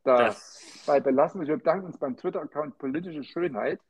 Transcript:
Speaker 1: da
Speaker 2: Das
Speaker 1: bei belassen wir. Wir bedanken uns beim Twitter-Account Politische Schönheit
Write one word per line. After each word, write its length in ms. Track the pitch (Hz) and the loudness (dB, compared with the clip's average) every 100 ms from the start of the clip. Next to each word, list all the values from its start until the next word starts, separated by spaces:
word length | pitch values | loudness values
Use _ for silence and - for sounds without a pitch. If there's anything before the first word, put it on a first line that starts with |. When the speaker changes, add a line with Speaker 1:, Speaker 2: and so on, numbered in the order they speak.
Speaker 1:
da 260 | 135 123 113 | 4 4 4
Speaker 2:
Das 540 | - - - - - - | 0 -16 -20 -20 -10 0
Speaker 1:
bei 140 | 143 | 2
belassen 420 | 135 131 170 190 | 4 4 2 0
wir. 60 | 147 | -4
Wir 100 | 151 | 0
bedanken 260 | 165 185 180 | 0 0 -4
uns 120 | - | -8
beim 180 | 143 123 | -6 -4
Twitter-Account 640 | 185 180 147 143 151 - | -6 -6 -8 -6 -8 -6
Politische 440 | 135 151 185 151 | -6 -6 -6 -10
Schönheit 540 | 123 170 175 107 127 180 | -8 -4 -4 -2 -4 -6